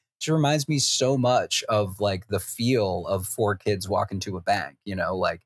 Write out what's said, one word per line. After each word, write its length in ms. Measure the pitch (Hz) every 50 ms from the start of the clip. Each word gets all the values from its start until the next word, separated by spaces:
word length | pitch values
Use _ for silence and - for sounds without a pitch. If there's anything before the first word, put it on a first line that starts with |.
| _ _ _ -
she 120 | - 156
reminds 380 | 160 160 147 143 151 151 143 -
me 100 | 151 135
so 380 | - - - - 131 127 139
much 460 | 131 123 123 127 113 90 - - - - -
of, 300 | 113 107 104 95 92 -
like, 280 | 104 101 98 92 -
the 120 | - 104 92
feel 680 | - - - - 117 123 131 113 101 95 90 90 85
of 200 | 85 98 92 95
four 280 | - - - 110 101 98
kids 340 | 92 - 104 104 92 92 95
walk 220 | 101 95 98 -
into 260 | 101 95 - 104 92
a 40 | 90
bank, 360 | 85 98 104 98 76 69 - _ -
you 100 | 104 95
know, 200 | 92 - 85 95
like 240 | 92 92 85 85 85 _